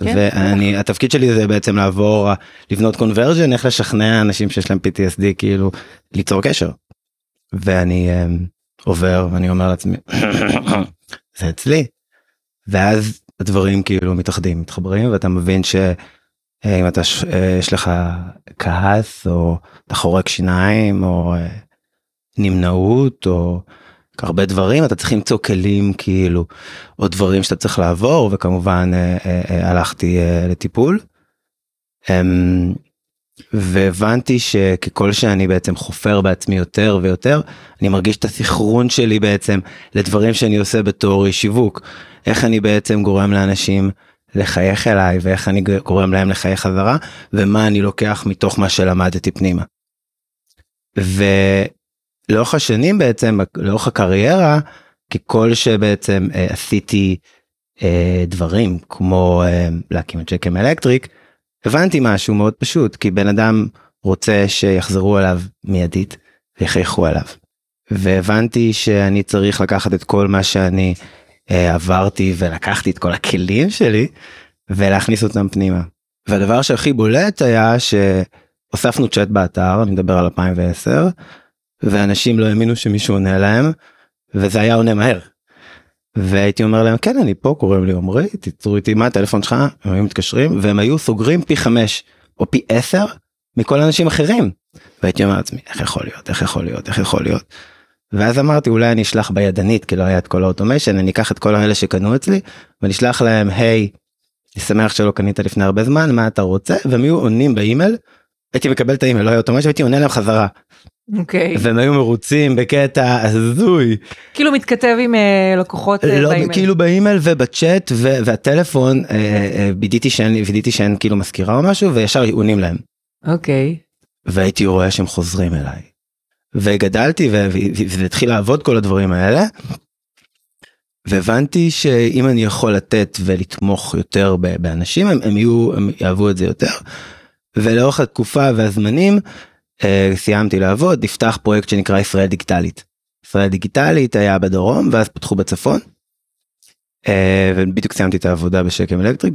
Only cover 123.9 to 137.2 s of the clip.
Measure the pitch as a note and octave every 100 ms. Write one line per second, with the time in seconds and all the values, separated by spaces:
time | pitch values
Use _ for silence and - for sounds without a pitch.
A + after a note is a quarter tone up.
123.9 | _ _ _ - F#2+ F#2+ - G2+ F#2 F#2
124.9 | - F2+ - E2+ F#2 F2 D#2+ C#2 - -
125.9 | _ _ _ _ _ _ - G2+ G2+ G2
126.9 | G#2+ C3 E3 C#3+ G#2 G2+ F#2 G2 F#2 F#2+
127.9 | F#2 F#2 - A#2+ A2+ G2+ D3+ C#3+ A2+ G2+
128.9 | F#2+ F#2+ F2+ F#2+ C3+ G#3+ - - - _
129.9 | _ _ _ _ _ _ _ _ _ _
130.9 | _ F#2 G2 F2+ A#2 D3 F3+ E3+ - D3+
131.9 | A#2+ A#2 B2+ C3 A#2+ G#2+ A#2+ A#2 G2 -
132.9 | A2 G2 - F#2 F2+ F2 - G2 G2 -
133.9 | - - G2+ G2 F2+ F2+ E2+ F2 E2 F2+
134.9 | - G3+ C#3+ A2 G#2 A#2 A#2 A2+ - G2+
135.9 | - F#2 F#2 G#2 F#2 F2+ D#2 - - -
136.9 | - - -